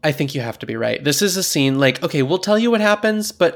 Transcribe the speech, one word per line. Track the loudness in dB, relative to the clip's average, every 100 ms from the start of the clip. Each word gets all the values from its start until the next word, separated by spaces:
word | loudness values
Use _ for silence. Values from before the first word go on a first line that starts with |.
I | -2
think | -2 -2
you | -4
have | -6 -8
to | -8
be | -4
right. | -2 -2
This | -2 0
is | 0 0
a |
scene, | -2 0 2 2
like, | 2 0
okay, | -4 -2
we'll | 0 0
tell | 0 0
you | 2
what | 2
happens, | 2 2 2 0 -4
but | 0 0